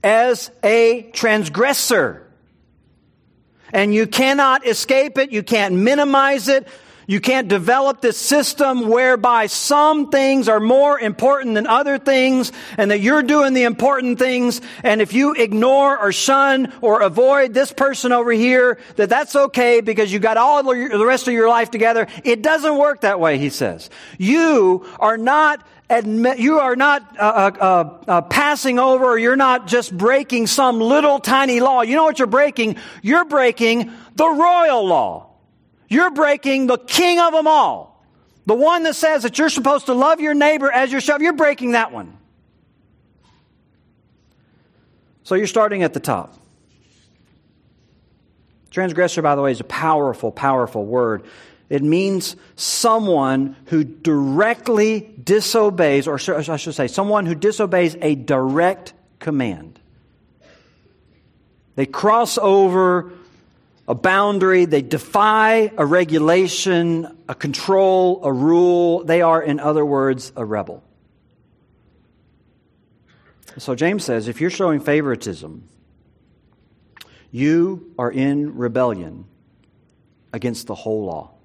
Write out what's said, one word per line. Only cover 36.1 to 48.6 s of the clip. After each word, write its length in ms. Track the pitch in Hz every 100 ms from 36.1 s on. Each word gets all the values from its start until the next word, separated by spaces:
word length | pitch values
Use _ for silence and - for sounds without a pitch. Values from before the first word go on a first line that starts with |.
breaking 580 | 285 294 285 277 269 254
the 100 | 247
king 420 | 247 - 349 349
of 140 | 339
them 120 | 320 311
all. 560 | 302 208 107 76 _ _ _ _ _ -
The 80 |
one 300 | 226 302 349
that 120 | 320 -
says 280 | 320 311
that 140 | 233 -
you're 120 | 311
supposed 360 | - 247 285 -
to 80 |
love 260 | 247 285 330
your 100 | 302
neighbor 400 | 294 294 302 277
as 180 | 247 262
yourself. 300 | 269 277 285
You're 140 | 320
breaking 380 | 311 302 285 247
that 200 | 233 226
one. 240 | 117 90 - _ _ _ _ _ _ _ _ _ _ _ _ _ _ _ _ _ _ _ _ _ _ _ _ _ _ _ _ _ _
So 100 | -
you're 120 | 190 208
starting 360 | 233 214 202
at 100 | 170
the 80 | -
top. 340 | - 104 - _ _ _ _ _ _ _ _ _ _ _ _ _ _ _ _ _ _ _ _ _ _ _